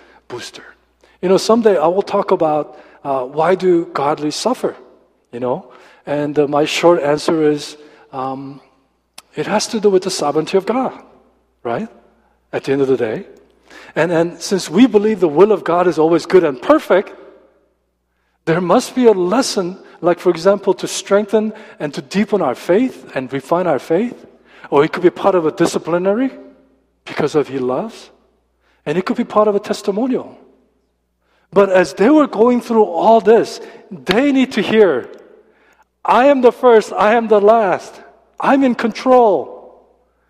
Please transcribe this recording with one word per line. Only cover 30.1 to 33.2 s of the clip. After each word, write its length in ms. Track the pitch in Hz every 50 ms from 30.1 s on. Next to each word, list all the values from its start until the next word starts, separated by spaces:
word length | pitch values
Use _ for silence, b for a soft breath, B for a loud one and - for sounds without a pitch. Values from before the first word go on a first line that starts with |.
| 254 175 110 - - - _ _ _ _ _ _ _ _ _ _ _ _ _ _ _ _ _ _ _ _ _ _
But 200 | - 190 202 196
as 240 | 185 185 180 175 -
they 160 | - 190 247
were 160 | 302 311 285
going 340 | - - 196 220 247 247 240
through 240 | 233 - 233 226 208
all 380 | - 175 160 160 208 226 226